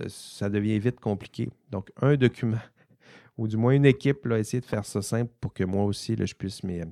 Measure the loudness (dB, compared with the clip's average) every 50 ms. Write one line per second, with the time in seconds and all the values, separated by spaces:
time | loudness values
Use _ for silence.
0 | -8 -10 -12 -14 -18 -16 -8 -6 -4 -2 0 0 0 0 0 0 0 -2 -2 -2
1 | -4 -4 -4 -4 -6 -10 -8 -8 -8 -8 -10 _ _ -10 -10 -10 -10 -10 -6 0
2 | 2 2 4 4 4 2 2 0 -2 -2 -2 -4 -6 -12 _ _ _ _ _ _
3 | _ -20 -20 -20 -20 _ _ -6 -6 -2 0 2 4 4 6 8 8 6 6 6
4 | 2 0 0 0 -2 0 0 0 0 -2 -4 -6 -4 -4 -4 -4 -4 -4 -4 -4
5 | -2 -2 -2 -2 -2 -4 -6 _ -10 -6 -4 -2 -2 0 0 0 0 0 -2 -4
6 | -4 -4 -2 -2 -2 -4 -4 -6 -8 -8 -8 -8 -8 -6 -6 -6 -8 -10